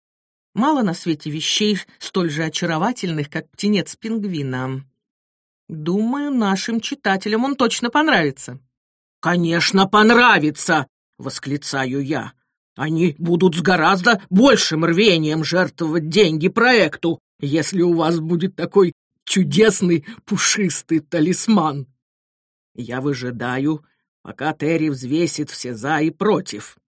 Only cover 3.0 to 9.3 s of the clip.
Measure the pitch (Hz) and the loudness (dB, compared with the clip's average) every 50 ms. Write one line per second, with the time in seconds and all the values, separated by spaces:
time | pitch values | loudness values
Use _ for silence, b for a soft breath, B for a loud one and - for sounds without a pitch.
3 | 208 175 160 151 147 - - 160 - _ _ - 202 208 208 202 220 - - _ | -6 -4 -4 -4 -4 -6 -6 -10 -10 _ _ -4 -2 0 0 0 -2 -4 -8 _
4 | - 226 226 226 202 196 175 147 139 131 127 127 127 131 131 131 135 _ _ _ | -8 -6 -6 -4 -4 -4 -6 -4 -4 -4 -6 -6 -6 -6 -6 -8 -10 _ _ _
5 | _ _ _ _ _ _ _ _ _ _ _ _ _ - 165 156 151 165 185 208 | _ _ _ _ _ _ _ _ _ _ _ _ _ -16 -14 -8 -6 -4 -2 -2
6 | 220 233 262 285 294 294 277 247 214 196 196 190 - - 226 226 - - 285 - | -2 -2 -2 -4 -4 -4 -2 0 0 0 0 -2 -2 -4 -4 -4 -4 -6 -10 -6
7 | - 208 190 190 - 214 214 226 247 277 277 - 247 226 - - - 240 - 294 | -2 -2 -2 -2 -2 -2 -2 0 0 -2 0 0 0 0 0 -2 -4 0 0 2
8 | 311 320 254 185 156 143 135 - - - 127 135 _ _ _ _ _ _ _ _ | 2 4 2 2 2 0 -4 -6 -14 -14 -14 -16 _ _ _ _ _ _ _ _
9 | _ _ _ - - 165 | _ _ _ -6 -2 0